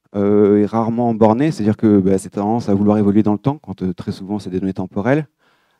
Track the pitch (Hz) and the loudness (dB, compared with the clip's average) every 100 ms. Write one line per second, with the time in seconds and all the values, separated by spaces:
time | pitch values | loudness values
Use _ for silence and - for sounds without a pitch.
0 | _ 101 101 104 101 104 101 113 113 117 | _ -4 0 4 4 4 2 0 -2 -2
1 | 120 110 110 113 156 151 107 104 110 104 | -2 2 2 2 0 -2 -2 0 2 4
2 | 95 95 - - 101 117 101 98 104 107 | 2 0 -2 -4 -2 -2 0 0 2 2
3 | 101 101 107 - - 151 - 92 92 - | 2 2 2 0 -2 -4 -8 -8 -8 -6
4 | - 90 95 104 98 92 95 95 92 - | -10 -10 -8 -8 -6 -6 -4 -6 -8 -6
5 | 104 147 147 _ _ _ _ _ | -2 -2 -4 _ _ _ _ _